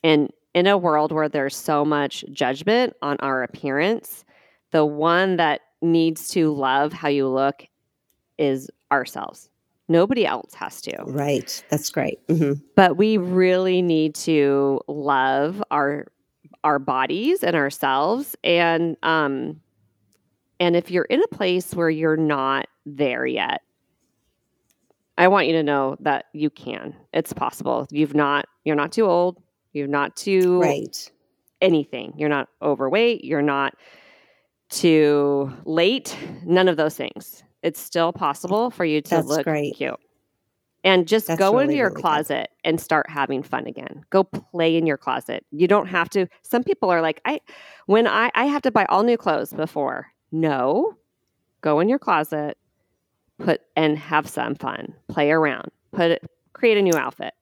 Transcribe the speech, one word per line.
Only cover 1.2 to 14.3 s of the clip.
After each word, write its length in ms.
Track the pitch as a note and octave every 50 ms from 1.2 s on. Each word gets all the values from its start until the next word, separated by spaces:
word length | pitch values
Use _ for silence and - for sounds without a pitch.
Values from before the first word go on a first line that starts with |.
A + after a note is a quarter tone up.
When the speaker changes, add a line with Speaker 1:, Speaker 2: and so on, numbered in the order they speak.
| D#3 D3+
Speaker 1:
there's 260 | - D3 C3+ C#3 -
so 300 | - - - D3+ D3 D3
much 400 | D3+ D3+ D3 C#3+ C3+ - - - -
judgment 640 | C#3 - C#3+ B2+ C3+ C#3+ D#3+ G3 A3 A#3+ B3+ A3+ - _
on 160 | - C#3+ C#3+ -
our 240 | - C#3 C3+ C3 B2
appearance, 840 | - - - - C#3+ C3+ C#3+ E3 G3 A3+ A3+ - - - - _ _ _ _ _ _ _ _ _ _
the 140 | - D#3+ D3+
one 520 | D3+ D3 D3 D#3 E3 E3+ F3 F#3+ F#3+ F#3
that 240 | E3+ E3 D3+ C#3+ - _ _ _ _
needs 480 | - E3+ E3 E3 E3 E3 D#3+ - - -
to 220 | - F#3 D#3+ D#3
love 400 | D3 C#3+ C3+ C3 C3 C#3 C#3+ D3+
how 160 | E3 D#3+ D#3+
you 200 | D3 C#3+ C#3+ C3+
look 380 | C3+ C3 C3+ C3+ C#3 C#3 - - _ _ _ _ _ _ _ _ _ _ _ _ _ _
is 320 | - D3+ C#3 C3+ C3 C3+ - _ _ _ _
ourselves. 580 | C#3+ C#3 B2 - - - - - - - - _ _ _ _ _ _ _ _
Nobody 380 | - E3 E3 F#3 G3+ C4+ A#3+ G3
else 280 | C#3+ E2+ A#2 - _ -
has 260 | - - - - -
to. 200 | - - - - -
Speaker 2:
Right. 580 | - C3+ C#3+ C#3+ D3 C#3+ B2 - - - - - _
That's 200 | D3+ D3 - -
great. 360 | - D#3+ C3+ - - - _
Mm-hmm. 320 | - D#3+ D#3+ D#3 C#3 C#3 C#3+ - _ _
Speaker 1:
But 220 | - F#3+ F3 -
we 200 | F3 G#3 A3 A3
really 640 | G3+ F3 F3+ F#3 F#3 F#3 F#3 F#3 F#3 F#3 F#3 F#3 F#3
need 340 | F3+ F3 E3 D#3 D#3 D#3 D3+
to 680 | - - E3